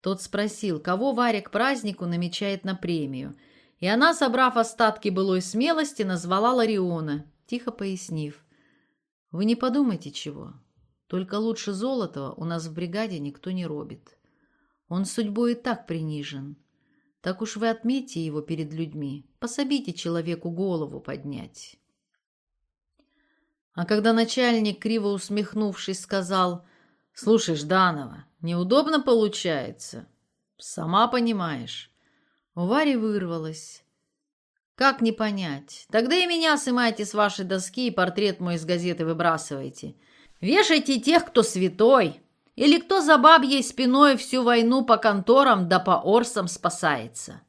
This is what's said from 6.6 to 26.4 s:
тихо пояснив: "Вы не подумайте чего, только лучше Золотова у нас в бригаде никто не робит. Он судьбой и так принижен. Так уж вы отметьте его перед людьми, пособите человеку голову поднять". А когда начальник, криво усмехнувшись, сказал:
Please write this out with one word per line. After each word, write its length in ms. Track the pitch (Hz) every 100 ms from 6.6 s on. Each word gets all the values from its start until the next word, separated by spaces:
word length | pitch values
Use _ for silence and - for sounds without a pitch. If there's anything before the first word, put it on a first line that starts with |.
| 220 208 180 165 156 147 - _ _
тихо 240 | 240 240
пояснив: 720 | 226 196 190 - 160 147 - _ _ _ _ _ _ _ _ _
"Вы 160 | 160 214
не 100 | 233
подумайте 540 | 254 262 262 180 143
чего, 440 | - - 143 - - _ _ _ _ _
только 300 | 180 185 202
лучше 380 | 226 220 -
Золотова 600 | 190 247 262 185 139 135
у 100 | -
нас 220 | 165 165 160
в 80 |
бригаде 460 | 156 175 196 214 175
никто 320 | 143 143 185
не 160 | 185 170
робит. 500 | 151 - - _ _ _ _ _ _ _ _ _
Он 180 | 175 190
судьбой 460 | - 214 208 240
и 40 | 240
так 300 | 247 220 -
принижен. 720 | 165 156 151 143 139 139 147 _ _ _ _ _ _
Так 200 | 175 185
уж 160 | 220 208
вы 120 | 226
отметьте 540 | 226 233 269 254 -
его 180 | 160 151
перед 300 | 151 160 151
людьми, 520 | 160 160 151 143 143 - _
пособите 520 | 240 254 269 277 277
человеку 580 | 170 175 170 165 165 175
голову 520 | 170 196 170 147 147
поднять". 760 | - 139 143 139 - - - _ _ _ _ _ _ _ _ _ _ _ _ _ _ _ _ _ _ _ _
А 120 | - 175
когда 280 | 214 214
начальник, 680 | 226 226 262 247 226 214 208
криво 300 | 226 226 202
усмехнувшись, 880 | 202 - 208 208 214 214 190 - 190
сказал: 680 | - 196 180 190